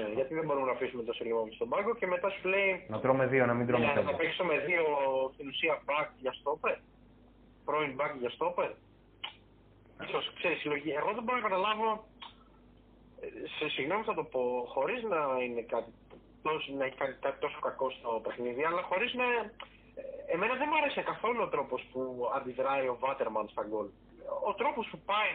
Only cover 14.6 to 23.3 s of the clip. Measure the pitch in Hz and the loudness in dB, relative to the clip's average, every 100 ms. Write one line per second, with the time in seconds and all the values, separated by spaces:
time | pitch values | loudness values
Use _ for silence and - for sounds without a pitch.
14.6 | 120 - 143 247 226 165 143 131 123 117 | -2 0 0 0 0 0 2 0 0 -2
15.6 | 113 117 - - - - - - 151 156 | -2 -2 -4 -12 -20 -20 -20 -6 -2 -2
16.6 | 139 139 131 - 139 127 139 139 147 - | -2 -2 -2 0 -4 -2 -4 -2 -4 -2
17.6 | 127 - 131 - 120 113 107 - 123 123 | -4 0 -2 -2 -4 -2 -2 -4 -4 0
18.6 | 156 175 175 185 233 247 247 240 208 - | 2 0 0 0 0 0 2 2 0 -8
19.6 | - - - - - - - 165 214 254 | -18 -18 -18 -12 -10 -10 -2 2 2 2
20.6 | 294 311 294 - 170 160 226 240 180 151 | 2 4 2 0 -2 -2 0 2 2 0
21.6 | 127 127 - 127 131 123 123 131 123 123 | 0 -4 -4 -4 -4 -2 -2 -2 -4 -2
22.6 | 131 139 131 120 131 139 117 | 2 2 2 0 0 0 0